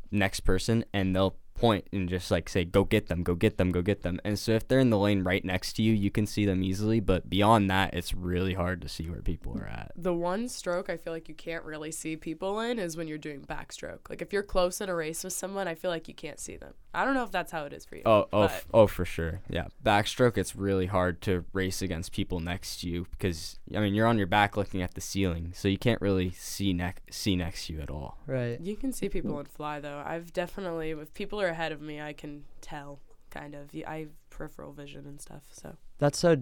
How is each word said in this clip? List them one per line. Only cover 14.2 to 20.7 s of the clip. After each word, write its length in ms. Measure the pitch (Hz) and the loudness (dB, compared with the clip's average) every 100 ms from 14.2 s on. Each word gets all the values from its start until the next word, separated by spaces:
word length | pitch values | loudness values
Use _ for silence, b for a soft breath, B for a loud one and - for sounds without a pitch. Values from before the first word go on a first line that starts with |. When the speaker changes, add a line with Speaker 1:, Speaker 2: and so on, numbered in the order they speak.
Speaker 2:
if 140 | 175 | -4
you're 80 | 196 | -4
close 400 | 196 190 180 - | 0 2 2 0
in 80 | 196 | -4
a 40 | |
race 300 | 170 156 160 | -2 -4 -6
with 80 | 185 | -6
someone, 340 | - 185 196 185 | -6 -6 -4 -4
I 80 | |
feel 160 | 160 185 | -4 -4
like 180 | 165 - | -4 -6
you 60 | |
can't 240 | 175 151 - | -12 -12 -10
see 200 | - 87 | -12 -12
them. 160 | - - - | -16 -18 -8
I 140 | 160 233 | -2 0
don't 80 | |
know 100 | 269 | 0
if 60 | 226 | 0
that's 220 | 180 170 | -2 -4
how 120 | 165 | -6
it 80 | 143 | -8
is 140 | - - | -12 -14
for 100 | - | -2
you, 60 | |
Speaker 1:
Oh, 220 | 113 104 - | 6 6 6
oh, 60 | 104 | 4
Speaker 2:
but 80 | 101 | 4
Speaker 1:
f-, 160 | 90 - | 2 4
oh, 120 | 113 104 | 8 8
for 200 | - 87 | 6 -4
sure. 340 | - 82 87 - | -2 -4 -4 -4
Yeah. 200 | 85 - - | -6 -6 -2
Backstroke, 540 | 113 104 107 - 123 104 | 4 4 4 4 4 4
it's 180 | - - | -2 0
really 300 | 98 | 2